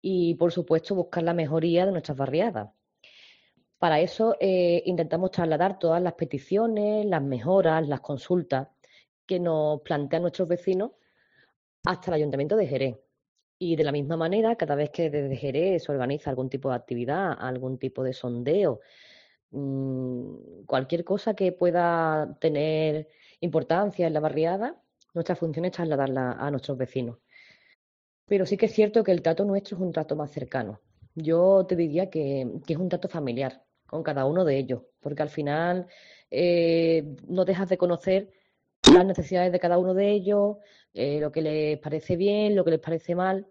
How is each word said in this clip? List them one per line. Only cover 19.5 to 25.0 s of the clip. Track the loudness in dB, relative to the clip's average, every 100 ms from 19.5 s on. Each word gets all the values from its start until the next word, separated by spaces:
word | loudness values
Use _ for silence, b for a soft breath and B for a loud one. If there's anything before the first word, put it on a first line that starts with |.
mm, | -8 -6 -4 -4 -4 -6 -8 -10 -16 -20 -20 -4
cualquier | -4 -2 -6
cosa | -2 -2 -2
que | 0 -2
pueda | 2 2 2 2 2 2 0 -4 -2
tener | -2 0 0 0 0 -2 -8 b b b
importancia | -2 -2 0 0 0 0 0
en |
la | 0
barriada, | 0 0 0 0 -6 -8 _ _